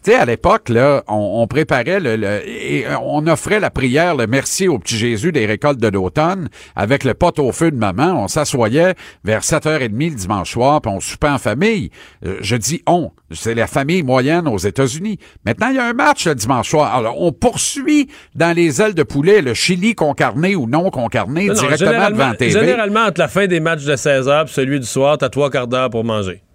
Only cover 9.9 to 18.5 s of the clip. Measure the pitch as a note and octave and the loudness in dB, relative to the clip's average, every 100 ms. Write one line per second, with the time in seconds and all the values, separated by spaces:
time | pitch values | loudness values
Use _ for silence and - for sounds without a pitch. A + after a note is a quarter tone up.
9.9 | G#2 E3 C3+ F2+ G#2 E2+ A#2 B2+ D3+ A2+ | -2 -4 -4 -4 -4 -2 0 2 2 0
10.9 | G2 - - D3+ C#3 A2+ A2+ G#3 G#3+ G#2 | -6 -8 -4 -2 0 -2 0 0 0 -6
11.9 | - - _ E2+ G2 F#2+ A#2+ G#2+ D#3+ - | -12 -20 _ -10 -8 -4 -4 -2 -4 0
12.9 | F3 A#2 _ _ D#2+ A2 A#2 A2 C#3+ C#3 | -2 -2 _ _ -8 -4 -2 -2 -2 0
13.9 | F#3 C3 B2+ B2+ E3+ D#3+ G2+ G2 A2 C3 | -2 2 0 2 0 0 -2 -2 0 -2
14.9 | D3 G#3 G3 - - - - A3+ C4+ A#3+ | -2 -8 -8 -12 -8 -6 -2 0 0 -2
15.9 | A#3+ D4 C#4 E3+ C#3 G#2 B2+ A2 D3+ C3+ | 2 2 2 0 -2 0 0 2 0 2
16.9 | B2 A2 C3+ E3+ - A#3+ F3 - C#4 C4+ | 0 -2 0 -2 2 0 0 -4 -2 2
17.9 | D4+ C#4 - - B2+ E3 | 2 0 -8 -18 -2 0